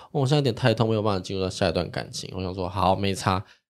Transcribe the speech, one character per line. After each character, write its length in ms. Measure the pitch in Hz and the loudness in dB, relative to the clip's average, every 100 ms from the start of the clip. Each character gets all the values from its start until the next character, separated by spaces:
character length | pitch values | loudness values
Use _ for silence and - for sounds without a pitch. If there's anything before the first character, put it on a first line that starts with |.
| - | -6
，“哦， 80 | 151 | 0
我 60 | 127 | 2
现 40 | |
在 60 | 147 | 2
有 40 | |
点 140 | 139 | 2
太 180 | - 123 | 2 2
痛， 160 | 113 113 | 2 2
没 60 | |
有 80 | 110 | 2
办 100 | 107 | 0
法 80 | 98 | 0
进 160 | 87 95 | -2 -4
入 60 | |
到 80 | 92 | -2
下 180 | - 95 | 0 0
一 40 | |
段 180 | 90 82 | 0 -2
感 180 | - - | -4 -8
情。” 220 | - - 92 | -8 -10 -6
我 40 | |
想 140 | 92 | -6
说， 140 | 92 90 | -4 -4
好， 260 | 95 92 | 2 2
没 180 | 95 98 | 4 0
差。 320 | 92 107 92 - _ | 0 0 0 -2 _